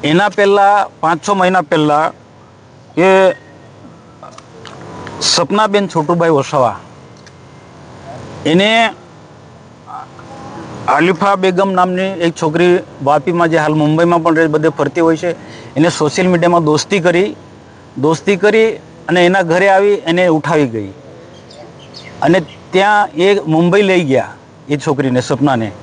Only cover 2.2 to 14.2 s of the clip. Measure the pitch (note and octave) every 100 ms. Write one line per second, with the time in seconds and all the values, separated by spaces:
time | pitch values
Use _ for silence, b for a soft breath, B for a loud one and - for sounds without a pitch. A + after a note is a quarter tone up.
2.2 | - - - - - - - - F#3 F#3+
3.2 | F#3+ - - - - - - - - -
4.2 | - - - - - - - - - -
5.2 | - - E3 G3+ G#3+ G3+ G3 E3 D3+ E3+
6.2 | E3 D3 C3 D3 A#2+ F#2+ - - - -
7.2 | - - - - - - - - - -
8.2 | - - - E3+ G3+ A3+ A3+ - - -
9.2 | - - - - - - - G2 - -
10.2 | - - - - - - - C#3 E3+ F#3
11.2 | G3 G3 F#3 F3+ G3 F#3 F3+ F3+ F#3+ F#3+
12.2 | E3+ E3 D#3+ D#3+ F3+ F3 - - C#3 D3+
13.2 | D3 E3+ E3+ E3 D3+ D#3 D3+ D#3 F3 E3+